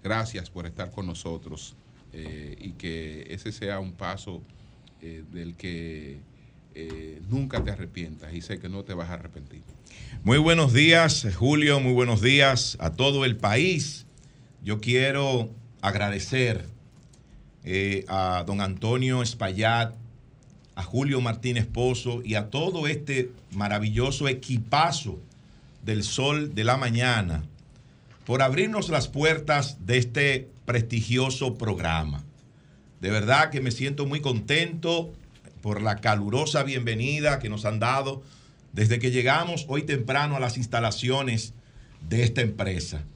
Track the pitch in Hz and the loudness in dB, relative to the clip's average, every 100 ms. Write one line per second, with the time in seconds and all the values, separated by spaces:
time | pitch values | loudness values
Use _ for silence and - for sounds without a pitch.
0 | 98 110 113 98 87 90 85 82 92 - | -2 -2 -2 -6 -12 -12 -12 -8 -10 -8
1 | 92 85 85 82 80 76 - - - - | -8 -8 -8 -10 -10 -14 -16 -20 -20 -20
2 | - 78 78 78 73 73 101 - 87 82 | -20 -14 -12 -12 -14 -14 -14 -10 -8 -8
3 | 80 78 - 92 110 101 101 98 95 87 | -10 -12 -14 -12 -12 -8 -6 -6 -8 -8
4 | 90 98 - 87 - - - - - - | -8 -8 -10 -14 -14 -20 -20 -20 -20 -18
5 | 82 82 78 87 85 85 92 85 82 78 | -16 -16 -14 -12 -12 -12 -10 -8 -10 -12
6 | 73 71 - - - - - 76 80 80 | -14 -16 -18 -20 -20 -20 -20 -16 -14 -12
7 | 78 78 87 127 139 120 104 95 87 - | -14 -14 -4 -2 -2 -4 -4 -6 -10 -10
8 | 85 76 78 85 82 90 87 98 101 90 | -10 -12 -12 -12 -8 -10 -8 -10 -10 -8
9 | 85 87 82 - 71 76 - - - - | -8 -10 -12 -16 -16 -18 -20 -20 -20 -18
10 | - - 87 135 156 165 143 120 156 165 | -14 -4 4 4 6 6 6 8 10 10
11 | 160 151 113 82 127 151 147 143 127 123 | 8 4 -2 2 4 4 6 4 4 4
12 | 123 107 117 143 135 127 - - 82 80 | 4 4 6 8 6 4 -2 -2 -4 2
13 | 135 139 131 110 104 113 180 170 - - | 2 4 2 2 2 4 2 0 -4 -10
14 | - - - - - - - 107 113 123 | -16 -20 -20 -20 -20 -14 -6 -4 2 2
15 | 135 139 139 127 107 - - - 101 101 | 4 2 2 0 -2 -8 -20 -2 0 0
16 | 101 101 - 131 123 95 - - - - | 0 -2 -2 0 2 0 -6 -16 -20 -20
17 | - - - - - - - 95 98 98 | -20 -20 -20 -20 -20 -16 -4 -2 0 -2
18 | - 95 92 90 87 101 95 92 110 123 | -2 -2 0 -2 -2 -2 -2 -2 0 0
19 | 131 127 113 - 98 92 110 117 113 - | 0 0 -2 -2 -4 0 2 2 0 -4
20 | - - - - - - - - 87 123 | -18 -20 -20 -20 -20 -20 -20 -12 -4 0
21 | 143 131 117 113 123 123 113 120 123 123 | 0 0 0 -2 -2 0 0 2 0 0
22 | 123 120 107 107 104 135 170 175 151 160 | -4 -6 -2 -2 -2 -2 -2 0 -2 -2
23 | - 139 127 - - 95 104 104 107 107 | -2 0 0 -4 -12 -4 0 0 0 2
24 | 131 143 143 131 - 123 110 143 170 165 | 0 2 0 -2 -2 -2 2 4 4 2
25 | 107 82 - - - - - - 104 107 | -6 -10 -14 -20 -20 -20 -20 -10 -2 -2
26 | 104 - 135 151 151 147 113 127 120 117 | 0 0 2 2 -2 0 2 2 2 2
27 | 127 117 90 78 76 - - - - - | 4 2 2 -2 -6 -14 -20 -20 -20 -20
28 | - - - 127 135 139 214 214 170 151 | -20 -18 -4 2 4 4 2 0 0 0
29 | - 135 156 156 151 147 131 - 92 127 | -2 2 2 2 2 2 0 -6 0 2
30 | 120 123 143 131 135 - - 120 117 117 | 2 2 2 2 -4 -14 -2 0 0 -2
31 | 107 123 131 127 135 117 107 90 82 82 | 0 2 2 0 -4 -2 -4 -2 0 0
32 | 78 71 - - - - - - - - | -2 -6 -10 -18 -20 -20 -20 -20 -20 -6
33 | 92 107 104 135 156 135 127 117 135 143 | -2 0 4 4 4 0 -4 -2 -4 -4
34 | 139 147 143 117 107 147 170 170 170 170 | -4 -2 -2 -4 0 0 0 -2 -2 -2
35 | 170 - - - - - 107 104 110 101 | -2 -12 -20 -20 -20 -10 -6 -2 -2 0
36 | 117 104 101 120 156 151 139 131 117 110 | 2 2 2 0 2 0 0 -2 -2 -2
37 | 127 151 147 139 110 104 107 107 117 135 | -2 0 0 0 -4 -4 -2 0 0 0
38 | 135 135 - - - - - - 107 120 | 0 -6 -12 -20 -20 -20 -12 2 2 4
39 | 123 123 123 151 175 165 143 143 147 139 | 2 2 4 4 2 -4 -4 -4 -2 -2
40 | 117 135 147 143 127 120 113 120 113 - | 0 0 0 0 -2 -2 -2 0 0 0
41 | 123 135 135 110 - - - - - - | 0 0 0 -2 -4 -14 -20 -20 -20 -16
42 | 80 113 113 110 110 - 98 90 - 78 | -2 2 2 2 0 0 -2 -2 -4 -8
43 | 73 | -10